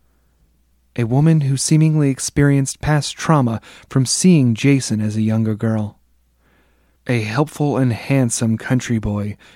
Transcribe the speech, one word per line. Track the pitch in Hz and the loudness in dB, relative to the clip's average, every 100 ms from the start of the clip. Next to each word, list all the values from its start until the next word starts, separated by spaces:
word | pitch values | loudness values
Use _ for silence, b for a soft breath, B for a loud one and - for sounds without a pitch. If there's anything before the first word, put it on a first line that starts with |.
| _ _ _ _ _ _ _ _ _ - | _ _ _ _ _ _ _ _ _ -6
a | 113 | -2
woman | 131 156 160 | 2 4 2
who | 139 135 | 2 -2
seemingly | - 156 160 156 143 | 2 2 4 2 0
experienced | 131 - - 143 139 135 - | -2 -4 0 2 2 -2 -4
past | - 151 - - | -2 0 -2 -4
trauma | - 156 120 110 B B - | 0 2 2 -4 B B -4
from | 135 127 | -2 0
seeing | - 185 170 123 | 2 4 4 4
Jason | 110 139 139 - 107 | 2 2 2 0 -4
as | 107 107 | -2 -2
a | |
younger | 110 110 110 107 | 0 0 -2 -2
girl. | 113 110 104 - _ _ _ _ _ _ _ _ _ _ - | -2 -2 -4 -12 _ _ _ _ _ _ _ _ _ _ -4
A | 120 | -4
helpful | 107 113 151 - 147 123 | -2 -4 -4 -4 -2 0
and | 131 | 0
handsome | 110 - 139 120 - 117 113 | -2 -2 0 0 -2 -2 -2
country | - 127 - 117 | -2 -4 -2 -4
boy | 104 104 101 101 b | -2 -4 -6 -10 b